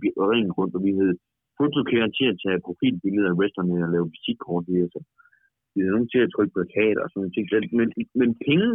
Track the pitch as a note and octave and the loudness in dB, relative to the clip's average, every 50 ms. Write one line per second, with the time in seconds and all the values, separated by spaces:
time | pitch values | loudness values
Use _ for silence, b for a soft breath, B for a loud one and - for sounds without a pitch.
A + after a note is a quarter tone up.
0 | F#2+ G2 - F2+ G2 G2+ A2+ A#2+ G#2+ F2+ F2 - F#2+ F#2 F2+ F#2 F#2+ G2+ G2 F#2+ | -2 -2 0 0 0 2 2 2 0 0 0 -2 -2 -2 -2 0 0 0 2 2
1 | G2 F#2+ F2+ - _ _ _ _ _ _ _ - C#3+ D3 C3+ C#3+ B2+ C#3 B2 A#2 | 2 2 0 -2 _ _ _ _ _ _ _ -2 -2 0 0 0 -2 0 0 0
2 | A2+ G#2 - - C3+ A#2+ F#2 F2+ - G2 F#2 F2+ - F2+ F2 - - - F2+ F2 | 0 0 0 0 0 0 0 -2 -2 -2 -2 -2 -2 -6 -6 -2 0 -2 0 0
3 | - F#2+ G2 G#2 G2+ F2+ F2 F2 G2+ G#2 - F#2+ F2+ F2+ F2 F2 E2+ E2 E2+ F2 | -2 -2 0 2 2 2 2 2 0 0 0 -2 -2 0 0 0 0 0 0 0
4 | E2+ E2 D#2 - - - D#2 - - - E2+ F2 E2+ F2+ F2+ F2+ - F3 - - | -2 -2 -6 -10 -8 -6 -6 -6 -6 -4 -4 -4 -2 -2 0 0 0 -2 -4 -10
5 | - _ _ b b b b b b b b _ _ _ - G2 F#2 F#2+ G2+ A2+ | -16 _ _ b b b b b b b b _ _ _ -2 -2 0 2 2 0
6 | A#2+ A#2 - B2 A#2 F2+ - - G#2 F#2 - F#2+ F2 - - G2+ G#2+ G#2+ G2+ - | 0 0 2 2 2 2 2 0 0 0 0 -2 -4 -2 0 0 2 2 2 0
7 | - E2+ - G2 G2 F2 - A2+ G2+ F2+ G2+ A2 - - A#2 A#2+ A#2 A2 - A#2 | -2 -6 -6 -6 -6 -4 -4 -4 -2 0 0 0 0 0 0 0 0 0 -2 -6
8 | A2+ - - B2+ B2 A#2+ A2+ - - C#3+ D3 F3 G#3+ A#3+ | -8 -4 0 0 2 2 0 -2 0 0 2 2 2 2